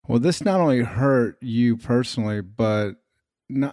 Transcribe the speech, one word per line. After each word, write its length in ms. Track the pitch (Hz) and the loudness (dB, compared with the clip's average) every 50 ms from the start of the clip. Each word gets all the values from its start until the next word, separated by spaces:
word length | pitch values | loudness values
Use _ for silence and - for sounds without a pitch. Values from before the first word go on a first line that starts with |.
| - | -6
Well, 120 | - 117 120 | -2 0 0
this 260 | 123 175 170 - - | 2 0 0 0 0
not 160 | 202 190 185 | 0 2 2
only 220 | 170 151 131 123 | 2 2 2 2
hurt 560 | 117 104 90 110 131 139 135 127 120 101 - _ | 0 -2 -2 0 2 2 4 2 2 0 -4 _
you 380 | 131 123 113 120 120 120 113 113 | -8 -4 0 2 2 2 2 0
personally, 640 | - - 120 123 127 - - 123 110 107 107 104 | -2 0 0 0 0 -2 -4 -4 -4 -2 -4 -6
but 500 | 92 92 107 - 110 110 107 107 104 101 92 - _ _ _ _ _ _ _ _ _ - | -6 -8 -4 -2 0 0 0 0 -2 -4 -6 -10 _ _ _ _ _ _ _ _ _ -8
no, 220 | 131 135 139 143 | -4 -4 -4 -4